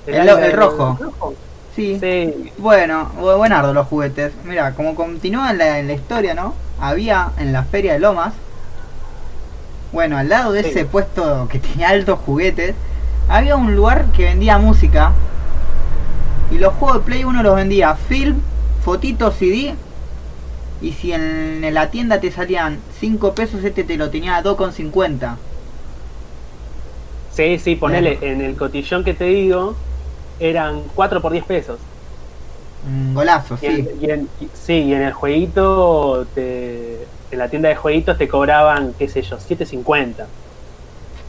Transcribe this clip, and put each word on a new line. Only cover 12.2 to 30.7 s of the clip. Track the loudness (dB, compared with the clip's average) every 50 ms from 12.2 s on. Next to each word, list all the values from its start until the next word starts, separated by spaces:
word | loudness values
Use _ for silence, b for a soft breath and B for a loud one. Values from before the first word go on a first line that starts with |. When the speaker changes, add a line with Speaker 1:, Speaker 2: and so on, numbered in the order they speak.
Speaker 1:
juguetes, | -2 -2 0 0 2 2 2 0 0 -2 -2 B B B B B B B B B 2 4
había | 4 4 4 4 4
un | 4 4 4 4
lugar | 4 6 6 6 6 6 6 6
que | 6 6
vendía | 6 4 4 4 6 6 6
música. | 8 8 8 8 8 8 8 6 6 8 6 6 6 4 2 0 2 4 4 6 6 6 6 6 6 6 4 4 4 4 4 4 4 4 6 6 6 6
Y | 8 8
los | 6 6 6
juegos | 4 4 4 4 4
de | 4
Play | 2 2 2 2
uno | 2 2 4 4
los | 4 4
vendía | 4 4 2 2 4 4 4 2
film, | 0 -2 -2 0 2 2 2 2 2 0 0 0 0 0 0 0 0 0
fotitos, | 0 -2 -2 -2 -2 -2 0 0 0 2
C | 2 2
D. | 0 2 0 -2 -4 -6 -8 -10 -12 -12 -12 -10 -10 -10 -10 -10 -12 -12 -12 -12 -12 -10 -10 -10 -10 -10 -8 -8
Y | -8 -6
si | -6 -6 -4 -4
en, | -2 -2 -2 -4 -4 -4 -4 -4 -4 -4
en | -2 0
la | 0 0 0
tienda | -2 -2 -2 0 0 0
te | 0 -2
salían | -4 -6 -4 -4 -2 -2 -2 -4 -6 -8 -10 -14 -12 -8
cinco | -4 -4 -2 0 0 -2 0
pesos, | -2 -4 -4 -4 -4 -4
este | -4 -4 -4 -4
te | -4 -4
lo | -4 -4 -4
tenía | -4 -4 -4 -2 -2
a | 0 0
dos | 0 0
con | 0 -2 -4 -4
cincuenta. | -6 -8 -4 -2 0 0 0 -2 -4 -6 -6 -8 -10 -10 -10 -10 -10 -12 -12 -12 -12 -12 -12 -12 -14 -14 -14 -12 -14 -14 -14 -14 -16 -14 -14 -16 -16 -14 -14 -12 -12 -12 -12 -12 -14 -14 -14 -12 -14 -12 -8 -4
Speaker 2:
Sí, | -2 0 0 0 0
sí, | -2 -2 -2
ponele, | 0 0 0 0 0 0 0 0
Speaker 1:
Bien. | -2 -4 -6 -4
Speaker 2:
en | -4 -4
el | -6 -6
cotillón | -6 -6 -6 -6 -6 -6 -4 -4 -4 -2
que | -2 -4
te | -2 0
digo, | 0 0 2 2 2 0 0 -2 -4 -6 -8 -8 -8 -8 -8 -10 -12 -14 -14 -16 -16 -10 -4
eran | -2 -2 0 0 -2 -4